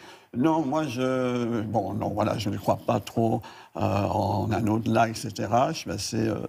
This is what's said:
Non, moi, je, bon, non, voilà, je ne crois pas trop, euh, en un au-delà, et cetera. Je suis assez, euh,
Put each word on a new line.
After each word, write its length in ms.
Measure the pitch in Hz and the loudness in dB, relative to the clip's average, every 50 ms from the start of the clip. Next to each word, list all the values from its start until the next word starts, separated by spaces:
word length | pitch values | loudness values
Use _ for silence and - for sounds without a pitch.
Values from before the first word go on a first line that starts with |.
| - - - - - _ - | -8 -20 -20 -20 -20 _ -4
Non, 300 | 117 135 160 160 160 156 | 0 2 4 4 2 2
moi, 220 | 127 139 156 156 139 | 0 0 0 -2 -2
je, 720 | 113 123 127 131 131 127 127 123 123 123 120 113 117 113 | -2 -2 0 0 0 2 0 0 0 0 0 0 0 -2
bon, 320 | 107 107 101 113 98 95 101 | -2 0 0 -2 -2 -2 -2
non, 160 | - - 98 | -2 -2 -2
voilà, 300 | 98 104 104 104 - - | 0 0 0 0 0 0
je 100 | 101 101 | -2 -4
ne 80 | 101 104 | -4 -4
crois 200 | - - 104 98 | 0 0 0 0
pas 220 | - - 120 117 | 0 -2 -2 -2
trop, 440 | - - - - 113 117 113 - - - - - - - - | -2 -2 0 2 2 2 2 0 -4 -8 -18 -20 -20 -12 -6
euh, 40 | - | -2
en 720 | 104 104 101 101 101 95 92 98 101 98 101 101 101 104 | 0 2 2 2 2 2 2 0 0 2 2 0 0 0
un 140 | 107 98 113 | 0 0 2
au-delà, 420 | 104 107 113 113 113 113 113 117 113 | 2 2 2 2 2 4 4 4 2
et 60 | 110 | 0
cetera. 580 | - - 113 104 - 113 110 104 120 135 156 165 | -4 -6 -8 -6 -6 -4 2 4 4 4 2 0
Je 40 | - | -4
suis 140 | - - | -6 -6
assez, 360 | - 104 - - - 113 113 113 | -6 -4 -4 -4 -2 0 0 0
euh, 120 | - - - | 0 -2 -4